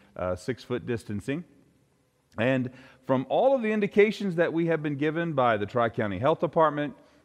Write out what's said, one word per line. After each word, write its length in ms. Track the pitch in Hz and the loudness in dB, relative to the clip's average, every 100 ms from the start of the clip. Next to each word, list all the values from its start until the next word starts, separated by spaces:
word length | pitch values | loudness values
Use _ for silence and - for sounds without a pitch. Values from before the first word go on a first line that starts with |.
| _ - | _ -6
uh, 180 | 90 | -4
six-foot 540 | 90 - 117 - 123 - | -4 -6 -8 -6 -6 -4
distancing. 560 | 117 - 104 135 151 - _ _ _ _ _ _ _ _ - | -8 -6 -8 -6 -8 -8 _ _ _ _ _ _ _ _ -2
And 320 | 120 131 123 - - - - | 0 0 -2 -10 -20 -16 -2
from 220 | 131 131 | -2 0
all 240 | 151 247 | 2 2
of 80 | 269 | 2
the 100 | 214 | 0
indications 640 | 214 202 208 214 - 202 165 | 0 0 4 4 4 -4 0
that 160 | 160 | 0
we 140 | 160 165 | 0 0
have 140 | 160 | 0
been 140 | 151 139 | -2 -2
given 380 | 156 156 170 | -2 -2 -2
by 240 | 135 123 107 | 2 2 2
the 80 | 101 | 0
Tri-County 500 | 120 117 - 107 95 | 0 0 0 -4 0
Health 220 | 139 165 | 0 0
Department 560 | 165 170 156 147 147 - - _ | 0 2 2 2 -6 -8 -20 _